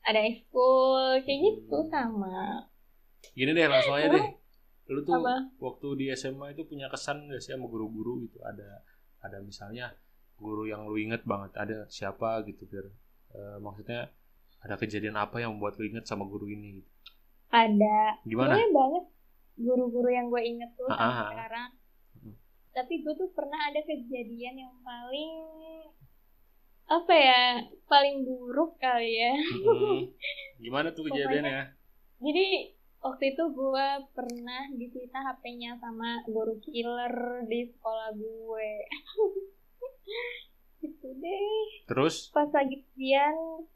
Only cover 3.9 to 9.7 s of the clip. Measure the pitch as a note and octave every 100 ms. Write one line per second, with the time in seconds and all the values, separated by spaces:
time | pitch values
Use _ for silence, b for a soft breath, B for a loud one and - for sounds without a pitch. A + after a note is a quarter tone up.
3.9 | C#3+ D#3 F#4 G#4 - _ _ _ _ -
4.9 | C3+ D3 E3+ B3 B3+ C4 - C3 - C#3+
5.9 | C#3 C3+ C3 C3+ C3+ C#3+ D3 D#3 D3 C3+
6.9 | C3 - D3 D3 B2+ B2+ C3 A#2+ A2+ A2
7.9 | A2 A2 B2+ A#2 - - G#2 G2+ G2+ _
8.9 | _ _ _ G2+ G2 G2+ G2+ G2+